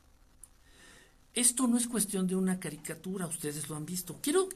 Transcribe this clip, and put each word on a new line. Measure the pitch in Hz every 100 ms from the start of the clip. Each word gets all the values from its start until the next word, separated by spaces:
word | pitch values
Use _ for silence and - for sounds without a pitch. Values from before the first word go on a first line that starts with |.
| - _ - - - - - - - - - _ -
Esto | 233 240 - 254
no | 233
es | -
cuestión | 226 202 190 185
de | 185
una | 185 185
caricatura, | 156 151 - 156 185 190 165
ustedes | - 151 151 -
lo | 151
han | 156
visto. | 180 - 151
Quiero, | 285 359 381